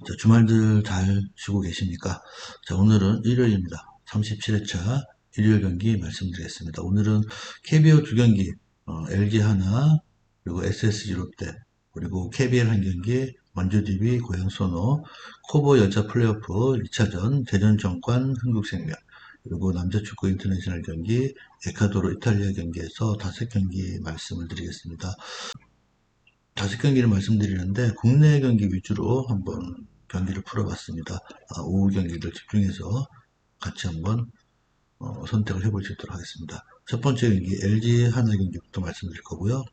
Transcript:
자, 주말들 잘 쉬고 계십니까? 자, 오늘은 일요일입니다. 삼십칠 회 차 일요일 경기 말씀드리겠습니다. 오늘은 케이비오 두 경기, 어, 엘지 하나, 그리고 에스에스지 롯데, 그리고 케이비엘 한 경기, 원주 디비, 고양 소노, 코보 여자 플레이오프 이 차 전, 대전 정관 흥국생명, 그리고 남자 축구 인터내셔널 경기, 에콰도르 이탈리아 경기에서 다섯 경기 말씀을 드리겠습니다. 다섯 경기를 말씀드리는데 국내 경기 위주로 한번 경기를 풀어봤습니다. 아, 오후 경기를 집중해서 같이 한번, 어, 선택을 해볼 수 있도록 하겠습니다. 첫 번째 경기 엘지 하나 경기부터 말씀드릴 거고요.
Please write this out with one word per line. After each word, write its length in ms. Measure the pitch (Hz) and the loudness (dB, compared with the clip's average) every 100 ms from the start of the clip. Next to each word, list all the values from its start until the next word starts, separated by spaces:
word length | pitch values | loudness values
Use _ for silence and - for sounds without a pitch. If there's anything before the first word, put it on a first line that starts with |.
| - | -12
자, 60 | - | 0
주말들 640 | 110 117 110 110 110 107 | 6 8 8 6 4 4
잘 360 | 104 92 95 101 98 - | 2 0 2 0 -2 -8
쉬고 240 | - 101 | -4 -4
계십니까? 640 | 92 - 95 85 95 92 - - - - - | -2 -4 -6 -4 -6 -8 -12 -20 -18 -16 -6
자, 100 | 92 | 2
오늘은 440 | 104 107 95 113 | 6 6 4 2
일요일입니다. 520 | 113 123 120 98 87 80 - - - | 0 2 2 2 -2 -8 -18 -20 -6
삼십칠 480 | 107 104 107 - | -4 -2 -4 -2
회 100 | 104 | -2
차 400 | - 87 95 135 - _ _ - | -2 -4 -2 -2 -4 _ _ 0
일요일 240 | 107 107 | 4 4
경기 380 | 95 87 110 107 | 2 0 0 0
말씀드리겠습니다. 840 | 82 78 95 87 78 - 85 78 | -2 -6 -6 -6 -10 -12 -12 -8
오늘은 400 | 87 104 104 107 107 - - - | -2 2 2 2 0 -6 -16 -14
케이비오 400 | - 156 156 151 | 0 6 8 8
두 100 | 151 113 | 6 4
경기, 340 | 120 101 87 80 _ _ - | 6 6 2 -4 _ _ -12
어, 180 | 80 78 | -8 -4
엘지 300 | 98 104 110 | 0 2 4
하나, 580 | 107 101 92 113 147 156 - _ _ _ | 4 2 2 2 4 4 0 _ _ _
그리고 220 | 90 87 | -8 -4
에스에스지 480 | 92 104 110 101 104 | -2 0 -2 -2 -4
롯데, 420 | 95 - - 85 78 - _ _ | -6 -6 -8 -12 -12 -20 _ _
그리고 380 | - 87 92 90 | -10 -6 -6 -4
케이비엘 400 | - 127 123 113 | -2 2 2 2
한 100 | 110 | 2
경기, 540 | 95 87 98 127 131 - _ | 0 -2 -2 -2 -2 -8 _
원주 320 | - 92 104 | -4 0 2
디비, 360 | - 95 113 123 | 2 0 0 0
고양 280 | 120 90 95 | -2 -4 -4
소노, 560 | - 95 85 110 151 - - - - - | -2 -2 0 0 0 -4 -18 -20 -20 -2
코보 280 | 156 139 135 | 2 6 6
여자 280 | 98 107 104 | 6 2 0
플레이오프 720 | 120 117 107 - 92 131 123 | 2 2 0 -4 0 0 0
이 120 | - | -2
차 200 | - 104 | 0 0
전, 340 | 90 104 139 | 0 -2 -2
대전 320 | 117 98 107 107 | 0 2 4 4
정관 580 | 98 87 - 123 131 | 2 -4 -2 0 0
흥국생명, 640 | 127 123 110 98 95 82 156 _ - - - | -2 -2 -2 -2 -6 -8 -10 _ -20 -20 -18
그리고 280 | - 85 95 | -10 -4 -2
남자 280 | 87 90 104 | -2 -2 -2
축구 240 | 107 - 98 | -4 -4 -2
인터내셔널 500 | 95 98 92 95 85 | -2 -2 -2 -4 -6
경기, 540 | 85 82 90 120 135 - - _ - | -6 -6 -2 0 0 -6 -20 _ -10
에콰도르 480 | - 104 101 92 | -2 0 2 -2
이탈리아 380 | 78 120 104 101 | -2 0 0 0
경기에서 680 | 95 85 82 82 - 110 104 | -4 -6 -8 -10 -4 -4 -2
다섯 280 | 98 - 113 | -6 -8 -4
경기 480 | 104 92 92 90 90 | -2 -2 -2 -6 -6
말씀을 480 | 76 80 - 87 82 | -8 -10 -10 -10 -10
드리겠습니다. 680 | 80 82 - 82 82 92 98 - - - - _ _ _ _ _ _ _ _ _ | -10 -10 -12 -14 -12 -10 -10 -14 -14 -14 -16 _ _ _ _ _ _ _ _ _
다섯 240 | - 98 117 | -6 -4 0
경기를 320 | 143 131 117 | 2 4 4
말씀드리는데 840 | 98 101 107 101 92 92 98 120 | 4 2 0 0 -2 -2 0 0
국내 440 | 107 117 139 151 147 | 2 4 6 6 6
경기 260 | 131 110 101 | 4 2 2
위주로 580 | 95 - 98 - 127 123 | -2 -4 -2 0 0 0
한번 580 | 101 90 - - - - _ - | -4 -4 -8 -10 -14 -18 _ -10
경기를 340 | 92 92 98 | -6 -4 -6
풀어봤습니다. 720 | - 107 98 90 - 85 80 | -8 -6 -4 -6 -10 -12 -10
아, 460 | 90 - - - 82 | -10 -12 -20 -18 -10
오후 280 | 78 95 98 | -4 0 2
경기를 420 | 95 87 85 82 | 2 -2 -4 -8
집중해서 760 | - - 107 98 - 85 120 143 - _ _ _ - | -12 -4 0 0 -2 -4 -4 -4 -10 _ _ _ -12
같이 260 | 95 - 90 | -12 -8 -8
한번, 440 | 80 92 117 120 - _ _ _ _ _ - | -6 -4 -2 -4 -12 _ _ _ _ _ -14
어, 260 | - 107 - | -12 -10 -4
선택을 380 | 110 104 92 | -2 0 -2
해볼 200 | 101 101 | -2 -2
수 80 | 95 | -6
있도록 220 | - - | -10 -12
하겠습니다. 480 | 87 80 - 80 73 - _ - | -12 -14 -14 -14 -14 -18 _ -8
첫 140 | 120 | -4
번째 300 | 135 120 120 | 0 2 2
경기 240 | 95 87 95 | 2 0 -2
엘지 440 | 98 107 117 120 120 | 0 2 4 4 4
하나 300 | 123 113 101 | 2 2 2
경기부터 460 | 95 87 - - | 0 -4 -10 -8
말씀드릴 400 | 87 - 90 82 | -6 -8 -10 -12
거고요. 420 | - - 98 131 123 | -12 -6 -4 -4 -6